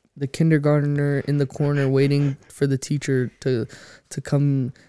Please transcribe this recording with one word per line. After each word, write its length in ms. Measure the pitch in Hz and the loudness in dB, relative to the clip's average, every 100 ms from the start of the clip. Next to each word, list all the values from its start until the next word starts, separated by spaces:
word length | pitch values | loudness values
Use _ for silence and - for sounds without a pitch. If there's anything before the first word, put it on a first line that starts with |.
| _ - | _ -8
the 120 | 139 | -6
kindergartner 920 | - 165 156 147 147 147 143 143 143 - | 0 2 4 4 2 2 0 0 -2 0
in 120 | 143 | 0
the 60 | 135 | -2
corner 440 | - 147 143 135 | -2 0 0 2
waiting 480 | 135 139 143 143 135 - | 2 2 2 0 -2 -10
for 180 | - 143 | -4 -2
the 100 | 135 | -2
teacher 540 | - 151 - 131 123 - | -2 -4 -2 -2 -2 -4
to, 260 | 135 123 - - - - - | -4 -2 -4 -12 -20 -20 -14
to 120 | - | -12
come, 520 | - 143 143 139 127 - | -2 0 2 0 -2 -8